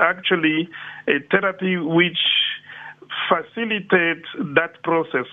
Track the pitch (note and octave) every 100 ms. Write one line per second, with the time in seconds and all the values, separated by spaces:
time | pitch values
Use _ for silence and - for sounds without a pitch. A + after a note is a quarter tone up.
0 | E3 F#3 - F3 D#3 D#3 E3+ - - -
1 | - C#3+ C#3+ G3 G3 F#3+ F#3 F3+ D#3 E3
2 | F3 E3 - - - - - - - -
3 | - - - F3 - A3+ A3+ G#3+ - F#3
4 | E3 E3 - - E3+ D3 E3 - - E3
5 | F#3+ - -